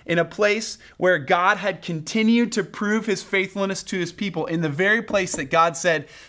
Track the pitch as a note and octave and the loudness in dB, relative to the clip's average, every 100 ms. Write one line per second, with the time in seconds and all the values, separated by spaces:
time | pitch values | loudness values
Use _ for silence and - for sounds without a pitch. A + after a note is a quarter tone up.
0 | - E3+ E3 - G#3 G#3+ A3 - - - | -2 0 0 0 0 0 -4 -10 -18 0
1 | F3+ E3+ C3 F3 F#3 G3+ G3 E3+ - E3 | 2 2 2 2 4 2 -2 -4 -6 -6
2 | D#3 A3 A3 A#3 A#3 - - - G#3 A3 | -4 2 4 4 2 0 -4 -4 -2 0
3 | A3 F#3+ - G3 F#3+ G3+ G3 F#3 - F#3+ | 0 -4 -2 -2 -2 -2 -4 -4 -6 -4
4 | E3+ - G3+ E3 D#3 E3 D#3+ C#3+ G3 A3 | -4 -4 -6 -4 -4 -2 -2 0 2 2
5 | A3 G3+ F3+ - B2+ E3 E3+ D#3+ F3+ D#3 | 0 -2 -2 -4 0 2 2 2 0 0
6 | - - | -4 -16